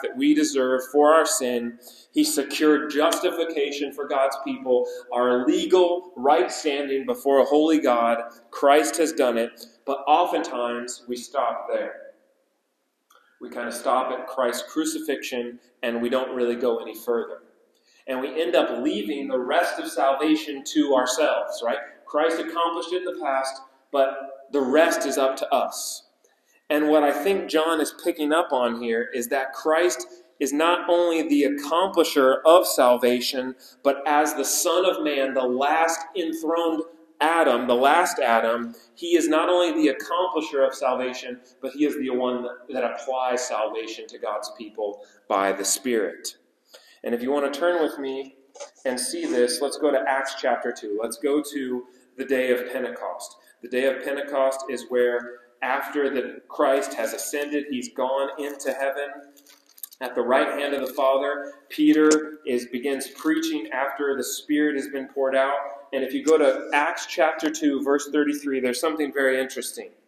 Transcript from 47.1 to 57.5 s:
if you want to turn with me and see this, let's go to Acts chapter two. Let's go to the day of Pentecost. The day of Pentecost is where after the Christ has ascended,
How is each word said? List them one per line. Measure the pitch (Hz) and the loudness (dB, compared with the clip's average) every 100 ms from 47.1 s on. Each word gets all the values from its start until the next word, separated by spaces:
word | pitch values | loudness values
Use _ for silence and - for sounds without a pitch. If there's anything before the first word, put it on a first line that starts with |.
if | 120 | -4
you | 127 | -2
want | 143 139 | -2 -2
to | 143 | 0
turn | 170 175 | 0 2
with | 156 143 | 0 -2
me | 135 135 135 _ _ - - _ | -8 -8 -10 _ _ -20 -20 _
and | 131 127 | -6 -4
see | - 170 156 | -4 -4 -2
this, | 123 120 - | 2 2 2
let's | 143 - | -4 0
go | 147 | 2
to | 135 139 | 2 2
Acts | 135 135 - | -2 -2 -4
chapter | 131 120 120 | -2 -2 -4
two. | 120 107 104 | -8 -6 -6
Let's | 117 117 | -6 -4
go | 143 151 147 | 0 0 -2
to | 143 127 123 - _ _ - | -6 -6 -6 -8 _ _ -10
the | |
day | 127 131 127 | -2 0 2
of | 120 - | 0 0
Pentecost. | 131 120 - 98 87 - - _ _ | -6 -6 -6 -8 -8 -12 -18 _ _
The | 120 | -6
day | 127 135 | 0 0
of | 131 | -2
Pentecost | 147 143 139 143 135 131 - | -6 -6 -4 0 0 0 -6
is | 123 - | -8 -2
where | 123 123 120 123 - _ - | 2 2 0 -6 -16 _ -8
after | 127 135 - 147 135 | -2 -2 -2 -2 0
the | 135 - - - | -2 -6 -10 -12
Christ | - 143 139 - | 0 2 2 0
has | 120 110 | -4 -6
ascended, | 113 - 147 147 | -6 -6 -6 -4